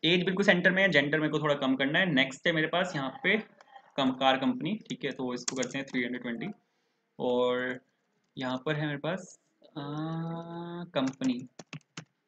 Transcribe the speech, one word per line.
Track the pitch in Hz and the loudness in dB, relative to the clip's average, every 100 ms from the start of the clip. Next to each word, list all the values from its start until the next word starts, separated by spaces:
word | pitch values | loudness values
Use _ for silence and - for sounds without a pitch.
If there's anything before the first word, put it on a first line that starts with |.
एज | 160 180 | 4 4
बिल्कुल | 180 185 | 2 2
center | 202 175 185 | 4 6 6
में | 185 | 4
है, | 196 | 4
gender | 147 143 156 | 4 4 2
मेरे | 151 | 2
को | 151 | 0
थोड़ा | 151 | 2
कम | 139 135 131 | 2 2 2
करना | 139 160 | 2 2
है। | 185 | 2
Next | 135 135 - - | 2 2 0 0
है | |
मेरे | 165 156 | 2 2
पास | 170 185 147 | 0 0 -2
यहाँ | 135 - | -4 -2
पे | 180 214 - _ - - - - | 0 0 -2 _ -20 -20 -12 0
कम, | 131 | 0
car | 127 135 131 | 4 4 4
company, | 131 123 151 220 - | 2 0 -2 -4 -6
ठीक | - | -8
है, | 143 | -6
तो | 127 127 | -6 -6
इसको | 123 123 131 | -4 -6 -4
करते | 123 139 | -4 -4
हैं | 135 | -6
थ्री | 127 | -4
हंड्रेड | 120 123 | -4 -4
ट्वेंटी। | 123 117 113 - _ _ _ _ _ - | -8 -6 -8 -10 _ _ _ _ _ -6
और | 135 123 123 123 127 127 _ _ _ _ _ - | -2 2 2 2 -2 -6 _ _ _ _ _ -8
यहाँ | 127 127 - | -4 -4 -2
पर | 151 | -2
है | 151 | -2
मेरे | 143 | -4
पास, | 151 190 - - _ _ | -4 -6 -8 -20 _ _
आ, | - 151 143 147 156 165 165 165 170 170 175 175 170 | -16 -10 -8 -6 -4 -4 -6 -8 -10 -10 -10 -10 -6
company, | 143 131 131 131 123 123 _ - - _ - - _ | -2 -2 0 -2 -2 -6 _ -16 -16 _ -18 -18 _